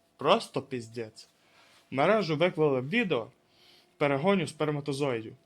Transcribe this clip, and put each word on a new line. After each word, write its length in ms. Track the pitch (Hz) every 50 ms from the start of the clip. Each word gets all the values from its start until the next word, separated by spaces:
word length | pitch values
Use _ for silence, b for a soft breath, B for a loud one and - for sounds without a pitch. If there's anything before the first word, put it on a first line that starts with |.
| _ _ _ -
Просто 440 | 127 151 196 233 - - - -
піздець. 680 | - - 135 123 113 113 113 123 113 110 - - - - b b b b b b b b b b b b
В 40 | 123
мережу 420 | 131 147 175 214 220 185 156 160 143
виклали 440 | 170 185 180 160 156 147 135 127
відео 460 | 123 143 185 240 240 180 151 120 107 - - _ b b b b b b b b b b _ -
перегонів 520 | 151 143 139 135 147 196 202 196 156 -
сперматозоїдів. 840 | - - 156 147 151 143 143 151 139 131 151 135 123 113 110 104 - - _